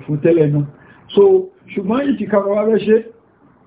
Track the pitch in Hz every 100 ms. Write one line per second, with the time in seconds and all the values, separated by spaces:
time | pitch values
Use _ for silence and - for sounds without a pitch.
0 | - 147 170 165 151 147 143 - - -
1 | _ - 196 190 185 _ - - 190 247
2 | 285 208 196 208 196 208 214 208 196 226
3 | - - _ _ _ _